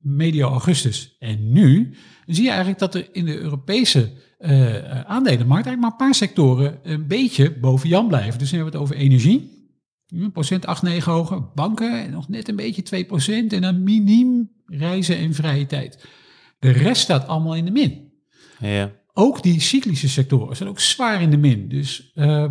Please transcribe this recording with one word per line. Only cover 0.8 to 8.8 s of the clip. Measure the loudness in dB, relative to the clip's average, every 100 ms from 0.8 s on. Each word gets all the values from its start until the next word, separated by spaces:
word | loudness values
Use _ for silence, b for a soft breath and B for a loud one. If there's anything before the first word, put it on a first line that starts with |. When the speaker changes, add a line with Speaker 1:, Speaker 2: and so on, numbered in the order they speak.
| 0 -4 -10 _
Speaker 1:
en | -8 -4 2
nu, | 6 8 6 2 B B B -6
dan |
zie | 0
je | 2
eigenlijk | 2 -2 -2
dat | -2
er | -4 -8
in | -6
de | -6 -4
Europese, | -6 -8 -4 -2 2 2 0 b b b
eh, | 2 4 4 -2
eh, | -8 -10
aandelenmarkt | -6 -2 0 2 2 2 0
eigenlijk | -2
maar | -4
een | 0
paar | 0
sectoren | 2 0 2 2 2 -2 -4
een | -8 -8 -4
beetje | -2 -2 2 2 2
boven | 0 0 2
Jan | 0 2
blijven. | 0 -2 -4
Dus | -4
dan | -4
hebben | -6 -6